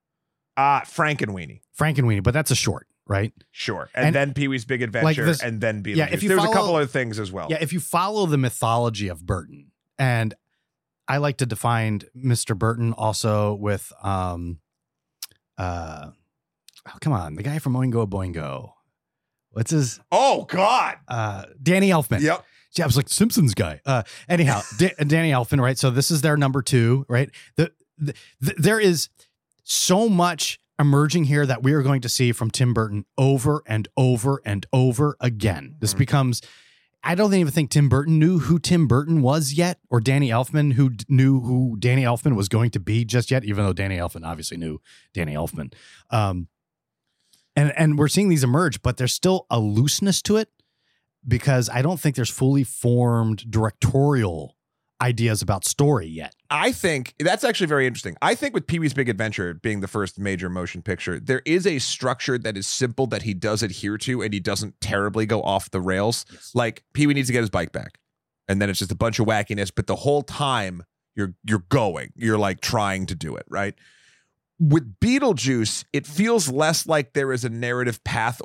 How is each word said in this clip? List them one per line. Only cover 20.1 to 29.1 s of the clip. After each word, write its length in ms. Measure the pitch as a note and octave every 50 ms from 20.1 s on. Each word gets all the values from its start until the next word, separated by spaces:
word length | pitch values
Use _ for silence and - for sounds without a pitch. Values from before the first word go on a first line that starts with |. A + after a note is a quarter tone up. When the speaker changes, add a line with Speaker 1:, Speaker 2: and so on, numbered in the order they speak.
Speaker 1:
Oh, 320 | E3+ A3 C4+ C4+ A#3+ - G3+
God. 520 | - - F3+ G3 A3 B3+ A#3 E3+ - - - _ -
Speaker 2:
Uh, 360 | A#2+ A#2 G#2+ G#2 G2 G2 - - - C#3
Danny 260 | C3 E3 F#3 F#3+ G3 F#3+
Elfman. 300 | F3+ D#3 B2+ - A#2 G2
Speaker 1:
Yep. 240 | D3+ D#3 E3+ - - _ _ _ _ _ -
Speaker 2:
Yeah, 80 | F3 E3
I 20 |
was 100 | C#3 A2+
like, 120 | C#3+ - -
"Simpsons 460 | - - G#3 A#3+ - A#3 D#3 A#2 F#2+
guy." 260 | - F#2+ D#2 D2 - -
Uh, 160 | C#3 C3 A#2 - - - - - -
anyhow, 320 | F3 E3+ D#3 C3 A2 G2+ - -
Speaker 1:
<laughs> 80 | G#2+ A2
Speaker 2:
Da-, 140 | F3 F#3 - - D3
Danny 240 | C#3+ D#3 E3 E3 D#3+
Elfman, 300 | C3+ B2 A2+ - D3 C#3
right? 160 | B2 B2+ B2+ -
So 120 | C#3 C3
this 200 | A#2+ C3+ C3+ -
is 100 | E3+ C#3+
their 160 | D3 D#3 D3
number 240 | D3 C#3+ C3+ C3 C#3
two, 460 | - - C#3 A#2+ A2+ A#2 B2+ C3+ C#3 -
right? 220 | B2 B2 C#3 - - - - - -
The, 160 | - D#3 - _ _ _ _ _
the, 180 | D#3 D3 D#3 - - - - _ -
the, 140 | B2+ E3+ G3 E3
there 200 | D3+ G3+ A3 A3
is 300 | G#3+ F#3 E3+ C#3 - -